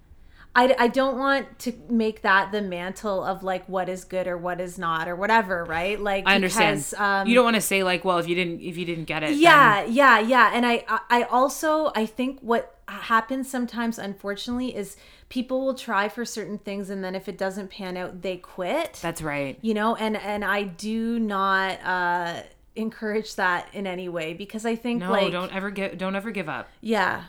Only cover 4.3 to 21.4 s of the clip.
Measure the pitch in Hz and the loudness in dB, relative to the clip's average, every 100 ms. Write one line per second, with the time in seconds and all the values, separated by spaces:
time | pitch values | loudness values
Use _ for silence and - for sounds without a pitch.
4.3 | 175 175 175 180 175 170 160 170 175 202 | -4 -4 -6 -6 -4 -2 -2 -2 -2 4
5.3 | 226 190 180 170 165 185 208 202 196 190 | 4 4 -2 -2 -2 -2 -2 -2 0 4
6.3 | 196 185 202 175 196 143 185 202 196 196 | 4 4 2 2 2 -4 -2 0 2 4
7.3 | 240 240 220 - 196 185 180 185 175 170 | 6 6 4 2 2 2 0 2 0 2
8.3 | 175 180 170 - 170 175 165 156 156 156 | 0 0 -4 -8 -6 -6 -6 -6 -4 0
9.3 | 294 339 302 247 202 165 233 277 226 226 | 6 8 10 8 6 2 6 8 8 6
10.3 | 254 214 240 240 233 - 220 - 240 233 | 6 6 4 2 0 0 -4 2 2 2
11.3 | 240 269 - 320 311 311 214 220 - 254 | 2 2 0 0 0 0 -2 -4 -2 -6
12.3 | 277 214 233 - - - - - 226 226 | -6 0 0 0 -12 -16 -14 0 0 2
13.3 | 262 262 254 240 220 233 226 202 196 202 | -6 -4 -4 -4 -4 -4 -4 -8 -8 -8
14.3 | 202 - 247 254 - 196 - - - - | -8 -6 -4 -4 -6 -8 -12 -20 -20 -10
15.3 | 254 247 262 269 262 - 202 208 240 233 | -6 -2 -2 -2 -4 -2 0 0 -4 -8
16.3 | - 175 208 - 196 190 196 185 190 190 | -8 -8 -10 -8 -8 -6 -6 -6 -6 -8
17.3 | 180 196 190 190 - 185 180 180 180 190 | -6 -4 -4 -10 -10 -8 -8 -8 -8 -8
18.3 | 180 - - 180 277 320 - 170 160 156 | -8 -10 -8 -2 -2 -2 -6 -6 -6 -4
19.3 | 143 139 - 220 214 214 226 220 214 196 | -4 -4 -4 -2 0 0 0 -2 -4 -4
20.3 | 208 196 202 208 170 214 226 226 233 220 | -4 -2 -2 -2 -8 -6 -4 -2 -2 0
21.3 | 196 | 0